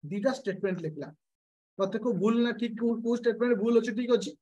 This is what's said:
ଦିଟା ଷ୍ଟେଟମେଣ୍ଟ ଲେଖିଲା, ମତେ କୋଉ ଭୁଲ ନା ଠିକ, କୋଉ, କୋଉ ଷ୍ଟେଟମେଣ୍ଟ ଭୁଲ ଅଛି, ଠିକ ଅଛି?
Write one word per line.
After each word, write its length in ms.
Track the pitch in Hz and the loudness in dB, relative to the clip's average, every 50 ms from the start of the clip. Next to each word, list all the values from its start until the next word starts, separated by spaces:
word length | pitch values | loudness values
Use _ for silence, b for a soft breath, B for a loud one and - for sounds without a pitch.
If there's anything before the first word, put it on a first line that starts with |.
| - | -8
ଦିଟା 260 | 147 175 202 202 269 254 - | -6 -6 0 0 0 0 0
ଷ୍ଟେଟମେଣ୍ଟ 400 | - 202 185 190 - 196 185 170 | -4 -6 -6 -2 -2 -4 -2 -2
ଲେଖିଲା, 260 | 165 160 156 156 139 - - _ _ _ _ _ _ _ _ _ _ _ _ - | -4 -8 -6 -8 -12 -12 -14 _ _ _ _ _ _ _ _ _ _ _ _ -2
ମତେ 200 | 196 190 190 226 | -2 -2 -2 -2
କୋଉ 120 | 220 247 220 175 | -2 0 0 2
ଭୁଲ 120 | 185 214 233 233 240 | 2 2 4 4 2
ନା 60 | 240 233 - | 2 0 -2
ଠିକ, 140 | 233 233 - - | -4 -6 -4 -2
କୋଉ, 140 | 233 233 233 220 233 | 0 0 0 0 0
କୋଉ 100 | 226 240 233 | -2 -2 0
ଷ୍ଟେଟମେଣ୍ଟ 340 | - 240 220 220 240 247 240 196 | 0 0 0 2 2 2 2 2
ଭୁଲ 120 | 202 233 240 226 | 4 4 4 4
ଅଛି, 120 | 214 247 208 214 | 4 2 -2 -4
ଠିକ 120 | 247 233 240 220 | 2 2 2 2
ଅଛି? 120 | 185 - - _ | 2 -2 -10 _